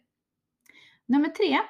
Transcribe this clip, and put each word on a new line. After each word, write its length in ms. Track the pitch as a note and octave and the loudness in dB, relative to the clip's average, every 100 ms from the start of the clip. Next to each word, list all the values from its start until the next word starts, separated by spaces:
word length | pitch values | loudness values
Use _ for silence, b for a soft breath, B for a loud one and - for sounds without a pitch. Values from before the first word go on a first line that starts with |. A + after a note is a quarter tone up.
| _ _ _ _ _ _ _ b b b - | _ _ _ _ _ _ _ b b b -2
Nummer 240 | C#4 D#4+ | 0 0
tre, 300 | D#4+ F#4+ C#4+ A#4 | 0 0 0 -2